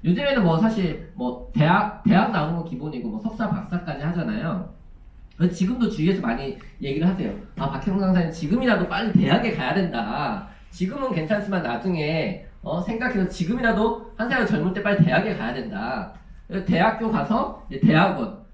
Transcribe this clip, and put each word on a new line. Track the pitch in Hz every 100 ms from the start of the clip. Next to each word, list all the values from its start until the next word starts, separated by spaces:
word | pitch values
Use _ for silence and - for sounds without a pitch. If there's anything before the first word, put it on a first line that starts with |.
요즘에는 | 160 185 285 269
뭐 | 180 160
사실 | 220 214 175 147 -
뭐 | - - - -
대학, | - 151 180 - -
대학 | - 180 220
나오는 | 180 156 170
건 |
기본이고 | - 123 151 - -
뭐 | 214
석사, | 220 - 208
박사까지 | - - 175 - 131
하잖아요. | 151 175 117 107 156 185 - - - - - - - -
그래서 | 175
지금도 | - 185 247 220
주위에서 | - 160 196
많이 | 123 120 135 - - -
얘기를 | 139 135 175
하세요. | 190 101 - - -
"아, | 165
박형근 | - 202 190 190
강사님 | 180 165
지금이라도 | - 147 226 254 196 175
빨리 | 185 226
대학에 | - 135 208 240
가야 | - -
된다. | 196 175 117 107 135 208 214 - - -
지금은 | - 185 277 262
괜찮지만 | 165 156 208 190 190
나중에, | 160 - 190 170 151 160 202 - - -
어, | - 170
생각해서 | 185 226 247 202 180
지금이라도 | - 165 247 233 202 226 - - -
한 | 233
살 | 269 208
젊을 | 147 175
때 | 190
빨리 | 202 202
대학에 | 165 - 214 -
가야 | -
된다." | - 113 95 110 107 95 - - - -
그래서 | 185 185
대학교 | 170 214 226 226
가서 | 214 - 226 285 - -
이제 | 135
대학원 | - 156 190 - 110 - -